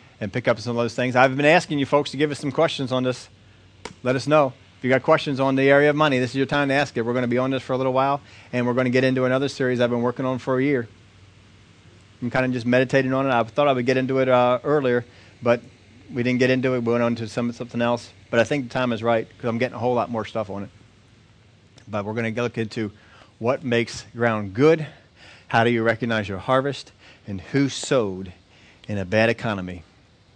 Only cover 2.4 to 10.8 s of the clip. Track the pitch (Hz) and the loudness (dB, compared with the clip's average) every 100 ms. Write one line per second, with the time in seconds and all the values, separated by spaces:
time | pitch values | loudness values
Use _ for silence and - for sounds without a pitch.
2.4 | 147 131 160 - 131 127 127 123 - - | -6 0 -2 -2 -4 -2 -2 -4 -10 -20
3.4 | - - - _ - - 123 131 143 151 | -20 -20 -20 _ -20 -8 -2 -2 2 4
4.4 | 135 - - - 127 131 - 156 - 131 | 4 -2 -20 -6 0 0 4 2 2 -2
5.4 | 135 135 135 139 147 147 151 131 127 127 | 0 2 4 6 6 4 2 2 0 -2
6.4 | 135 143 143 135 139 - 113 123 123 120 | -2 0 0 0 0 -2 -2 -2 0 0
7.4 | 131 135 - 131 131 131 135 139 - - | 0 -4 -4 -2 0 0 0 -2 -6 -20
8.4 | - 123 123 120 127 127 131 131 127 131 | -8 -4 0 0 2 2 2 2 2 0
9.4 | 139 - 131 123 120 120 120 120 131 127 | -2 -2 -2 0 0 0 -2 -2 -4 -4
10.4 | - 131 135 139 | -2 0 0 0